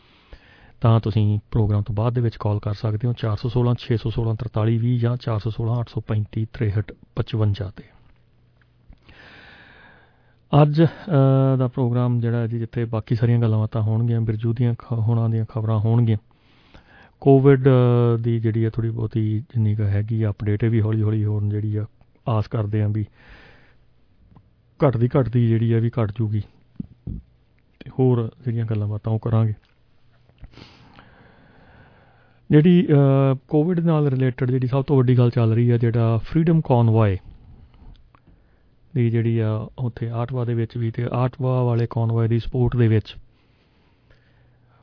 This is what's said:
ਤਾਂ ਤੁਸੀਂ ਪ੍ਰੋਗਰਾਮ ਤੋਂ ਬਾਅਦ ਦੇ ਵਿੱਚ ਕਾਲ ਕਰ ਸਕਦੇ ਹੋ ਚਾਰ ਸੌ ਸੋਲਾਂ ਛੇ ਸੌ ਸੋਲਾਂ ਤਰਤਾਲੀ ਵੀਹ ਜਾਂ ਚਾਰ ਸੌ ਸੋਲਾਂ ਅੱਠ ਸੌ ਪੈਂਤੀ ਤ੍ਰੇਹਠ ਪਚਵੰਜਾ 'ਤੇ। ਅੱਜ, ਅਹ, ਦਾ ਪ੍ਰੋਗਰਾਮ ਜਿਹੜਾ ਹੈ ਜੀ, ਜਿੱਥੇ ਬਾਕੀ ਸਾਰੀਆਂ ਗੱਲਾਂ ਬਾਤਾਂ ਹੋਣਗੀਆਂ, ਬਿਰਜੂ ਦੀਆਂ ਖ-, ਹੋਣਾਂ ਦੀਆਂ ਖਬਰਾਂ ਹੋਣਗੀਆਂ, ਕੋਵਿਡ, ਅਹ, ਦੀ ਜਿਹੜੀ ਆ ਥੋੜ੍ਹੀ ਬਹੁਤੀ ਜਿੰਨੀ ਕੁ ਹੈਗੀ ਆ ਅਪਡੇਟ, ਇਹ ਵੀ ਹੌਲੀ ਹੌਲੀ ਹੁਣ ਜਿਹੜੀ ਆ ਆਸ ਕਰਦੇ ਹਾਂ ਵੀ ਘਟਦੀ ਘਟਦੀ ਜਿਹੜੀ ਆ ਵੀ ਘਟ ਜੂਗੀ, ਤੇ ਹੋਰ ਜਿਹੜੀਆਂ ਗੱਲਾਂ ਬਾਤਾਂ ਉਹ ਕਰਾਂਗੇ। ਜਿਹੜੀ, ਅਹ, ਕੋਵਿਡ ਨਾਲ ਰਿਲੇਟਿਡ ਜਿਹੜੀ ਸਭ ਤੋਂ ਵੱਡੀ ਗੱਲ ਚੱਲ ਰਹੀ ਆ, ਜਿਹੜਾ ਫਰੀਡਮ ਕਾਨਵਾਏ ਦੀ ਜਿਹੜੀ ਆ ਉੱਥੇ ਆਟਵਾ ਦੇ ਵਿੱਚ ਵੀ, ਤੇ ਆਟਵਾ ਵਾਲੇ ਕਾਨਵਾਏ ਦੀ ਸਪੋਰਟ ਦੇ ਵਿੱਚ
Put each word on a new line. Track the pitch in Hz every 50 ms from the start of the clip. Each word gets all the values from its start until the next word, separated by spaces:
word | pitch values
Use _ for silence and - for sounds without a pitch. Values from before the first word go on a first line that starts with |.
| _ _ _ _ _ _ - - _ _ - _ - - - -
ਤਾਂ | - 113 113 113
ਤੁਸੀਂ | - 110 107 110 104 104 107 107 - _
ਪ੍ਰੋਗਰਾਮ | - 120 107 104 107 104 104
ਤੋਂ | - 104
ਬਾਅਦ | 107 113 123 120
ਦੇ | 127
ਵਿੱਚ | 120 113 - -
ਕਾਲ | - 104 104 101
ਕਰ | - 107 101
ਸਕਦੇ | - - 110 107 107 -
ਹੋ | 120 120
ਚਾਰ | - - 110 104
ਸੌ | - - 120
ਸੋਲਾਂ | - 123 120 120 120 -
ਛੇ | - - 120
ਸੌ | 107 - 113
ਸੋਲਾਂ | 101 123 113 113 110
ਤਰਤਾਲੀ | - 117 113 - 110 107 113 117
ਵੀਹ | 113 117 123 123 117
ਜਾਂ | 117 117 123
ਚਾਰ | 127 - 123 110 104
ਸੌ | - 117
ਸੋਲਾਂ | 104 - 117 113 120 120
ਅੱਠ | 117 -
ਸੌ | - 113
ਪੈਂਤੀ | - - 110 104 104 - - 113 110 - -
ਤ੍ਰੇਹਠ | - 117 101 92 104 101 - - - - _ _
ਪਚਵੰਜਾ | - 110 - - 107 110 104 101 - 98
'ਤੇ। | 95 - - - - - - _ _ _ _ _ _ _ _ _ _ _ _ _ _ _ _ _ - - _ _ - - - - - - - - - - - - - - - - - - _ _ _ _ _ _ _ _ _ _ _ - 143
ਅੱਜ, | 151 147 147 156 165
ਅਹ, | - - - - 208 160 135 135 135 135 135 135 135 135
ਦਾ | 127 131
ਪ੍ਰੋਗਰਾਮ | 123 - 139 127 120 120 123 123 123 123 120
ਜਿਹੜਾ | 117 117 117
ਹੈ | 120 117
ਜੀ, | 110 117 117
ਜਿੱਥੇ | 113 - - 120 117
ਬਾਕੀ | 113 117 107 - - 127
ਸਾਰੀਆਂ | 104 117 117 120 117
ਗੱਲਾਂ | 117 110 110 107
ਬਾਤਾਂ | 107 - - 113
ਹੋਣਗੀਆਂ, | 104 107 110 113 120 117 117 113
ਬਿਰਜੂ | 113 110 107 107 117 117 113
ਦੀਆਂ | 123 123 120 113
ਖ-, | - - - 120 117
ਹੋਣਾਂ | 107 113 117 113 113 110
ਦੀਆਂ | 110 110 110 -
ਖਬਰਾਂ | - 113 110 110 110 107
ਹੋਣਗੀਆਂ, | 104 113 117 120 120 113 110 107 - _ _ _ _ _ _ _ _ _ - - - _ - - - _ _ _
ਕੋਵਿਡ, | - 143 135 135 131 139 139 131 131
ਅਹ, | 139 127 123 123 120 120 120 120 117 117
ਦੀ | 113 117 120 117 117
ਜਿਹੜੀ | 110 110 107 113 113
ਆ | 110
ਥੋੜ੍ਹੀ | - 117 113 113
ਬਹੁਤੀ | 113 117 113 107 - 113 107 107 110 110
ਜਿੰਨੀ | - - - 113 107 104 107
ਕੁ | 110 104
ਹੈਗੀ | 101 101 101 104 107 113 110 110
ਆ | 104
ਅਪਡੇਟ, | 101 - 104 104 104 101 120
ਇਹ | 113
ਵੀ | 117 110
ਹੌਲੀ | 104 107 110 110
ਹੌਲੀ | 104 107 107 107 104
ਹੁਣ | 104 107 104 104 104
ਜਿਹੜੀ | 104 107 107 107 107
ਆ | 107 107 - _ _ _ _ _ _ _
ਆਸ | - 113 107 98
ਕਰਦੇ | - - 117 104 101 107 107
ਹਾਂ | 104 104
ਵੀ | 104 110 104 - _ _ - - - - - - - - _ _ _ _ _ _ _ _ _ _ _ _ _ _ - - _ _ _ _ _ _ _ -
ਘਟਦੀ | 160 135 117 110 120 123 - 143
ਘਟਦੀ | 120 113 120 123 117
ਜਿਹੜੀ | 113 113 110 117 113 117
ਆ | 113
ਵੀ | 113 117
ਘਟ | - 123 110 101 101
ਜੂਗੀ, | - 110 104 110 104 - - _ _ _ _ _ - - - _ _ _ - - - - _ _ _ _ _ _ _ _ _ _ -
ਤੇ | - 127 - -
ਹੋਰ | 131 127 123 120 113 113 - - -
ਜਿਹੜੀਆਂ | 123 113 117 113
ਗੱਲਾਂ | 110 113 104 104
ਬਾਤਾਂ | 104 107 104 - 113 110
ਉਹ | 110
ਕਰਾਂਗੇ। | - 117 110 110 113 110 107 - _ _ _ _ _ _ _ _ _ _ _ _ _ _ _ _ - - - - - - - - - - - - - - - - - - _ _ - - _ _ - - - - - _ _ _ _ _ _ _ _ _ _ _ _ -
ਜਿਹੜੀ, | 147 151 151 185 175 175 -
ਅਹ, | - 151 143 139 135 135 135 135 135 135 135 -
ਕੋਵਿਡ | - 156 151 151 180 185 175
ਨਾਲ | 165 170 160 151 147
ਰਿਲੇਟਿਡ | 143 131 131 131 127 123 - 131 123
ਜਿਹੜੀ | 131 131 127
ਸਭ | 120 127 139 131
ਤੋਂ | - 147
ਵੱਡੀ | 131 127 123 127
ਗੱਲ | 123 123 120
ਚੱਲ | - 123 117 110 113
ਰਹੀ | 120 120 120
ਆ, | 120
ਜਿਹੜਾ | 117 120 117 113 117 117 113 113
ਫਰੀਡਮ | 110 - - - 160 165 170 165 160
ਕਾਨਵਾਏ | - - 127 120 117 113 110 113 110 101 92 - - - - - - - - - - - - - - - - - - _ _ _ _ _ _ _ _ _ _ _ _ _ _ _ _ _ -
ਦੀ | 131 117 117
ਜਿਹੜੀ | 113 117 113 117 113 113
ਆ | 110 110 107 110 117 - - -
ਉੱਥੇ | 127 117 - - 117 117
ਆਟਵਾ | 117 113 120 120 131 127 120
ਦੇ | 117 117
ਵਿੱਚ | 117 113 - -
ਵੀ, | 123 113 113
ਤੇ | 113 - 117 113
ਆਟਵਾ | - 123 127 127 - - 127 127 127 127 123
ਵਾਲੇ | 123 117 117 117 -
ਕਾਨਵਾਏ | - 117 113 113 113 113 113
ਦੀ | 110 117 117
ਸਪੋਰਟ | - - - 127 123 117 123
ਦੇ | 120 117
ਵਿੱਚ | 110 110 104 - - - - - - _ _ _ _ _ _ _ _ _ _ _ _ _ _ _ _ _ _ _ _ _ _ _ _ _ _ _ _ _ _